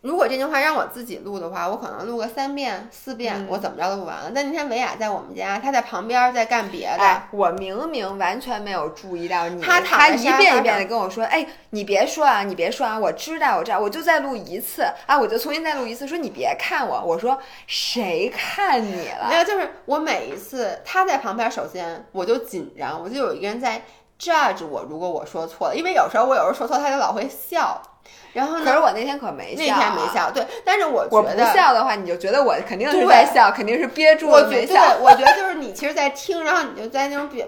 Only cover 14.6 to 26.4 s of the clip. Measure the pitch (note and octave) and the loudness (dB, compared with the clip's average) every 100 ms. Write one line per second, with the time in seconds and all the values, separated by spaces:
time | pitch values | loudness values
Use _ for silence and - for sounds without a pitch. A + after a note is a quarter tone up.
14.6 | - - - - - C#4+ G#3 A3+ D4 D4+ | -10 -4 -4 -4 2 2 2 -2 -4 -4
15.6 | D#4+ C#4+ A#3 A#3 C#4 E4+ C4+ - B2 D#3 | -4 -4 -6 -8 -8 -6 -8 -4 -4 -2
16.6 | - - B3 B2 - E3 A#3 C4+ - - | -4 -2 -2 -4 -2 -2 0 -2 -6 -20
17.6 | - - - A#3 G3 E3 A3 - - - | -8 -6 -4 -4 -2 -2 -2 -4 -6 -2
18.6 | G4 B3+ G#3 F3+ D3 - - E4 F4 G4+ | 2 2 0 -6 -8 -6 0 0 2 -2
19.6 | D#4+ - - D4 D#4 G3 A#2 C#3+ - C4 | -4 -8 -4 -2 -2 -4 -6 -12 -12 -6
20.6 | G#3 - - F#4 F#4+ C4+ A3 G#3+ A#3 - | -6 -6 -4 0 2 0 -4 -4 -4 -4
21.6 | D#3 F3+ E3+ E3 - F#3+ F#3 B3 A3+ F#3 | -8 -8 -10 -12 -12 -6 -2 -2 -2 -10
22.6 | D3 - C3+ D#3+ F3 C4+ A3+ D3+ G3+ A#3 | -12 -10 -8 -8 -8 -4 -4 -4 -6 -4
23.6 | B3 A3 - - _ _ F4 D#4+ C4 F#3 | -6 -6 -12 -20 _ _ 0 2 2 0
24.6 | D#3+ B2 D#2+ D#3 F3+ D#3+ - F3+ E3 - | -8 -8 -8 -8 -6 -6 -6 -8 -8 -4
25.6 | E3 C4+ F4 F4 - G#3+ B3 B3+ | -4 -2 0 2 2 2 2 4